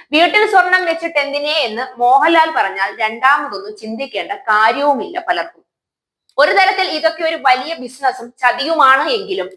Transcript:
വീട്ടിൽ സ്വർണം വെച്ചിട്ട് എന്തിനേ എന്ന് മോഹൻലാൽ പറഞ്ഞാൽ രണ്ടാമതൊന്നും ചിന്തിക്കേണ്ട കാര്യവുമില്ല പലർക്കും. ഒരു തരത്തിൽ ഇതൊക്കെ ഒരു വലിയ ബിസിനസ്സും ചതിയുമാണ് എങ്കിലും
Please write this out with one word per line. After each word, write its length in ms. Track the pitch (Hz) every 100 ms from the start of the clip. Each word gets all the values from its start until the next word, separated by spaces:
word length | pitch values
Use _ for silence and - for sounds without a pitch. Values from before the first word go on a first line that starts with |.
| -
വീട്ടിൽ 320 | 302 339 427 427
സ്വർണം 340 | 392 359 370 359
വെച്ചിട്ട് 340 | 330 339 294
എന്തിനേ 360 | 277 285 294 311 254
എന്ന് 320 | 214 262 233
മോഹൻലാൽ 500 | 240 269 302 330 320 269
പറഞ്ഞാൽ 320 | 190 190 196 214
രണ്ടാമതൊന്നും 800 | 220 226 254 294 294 202 202 214
ചിന്തിക്കേണ്ട 540 | 220 226 269 208 170 202 -
കാര്യവുമില്ല 680 | 214 220 262 285 262 175 180 -
പലർക്കും. 360 | 175 - - _ _ _ _ _ _ _ -
ഒരു 100 | 302
തരത്തിൽ 360 | 392 381 392 370 311
ഇതൊക്കെ 260 | 320 330
ഒരു 140 | 330 330 262
വലിയ 260 | 254 294
ബിസിനസ്സും 600 | 330 254 - 269 254 240 -
ചതിയുമാണ് 680 | 254 285 277 330 269 269 311
എങ്കിലും 380 | 233 185 190 180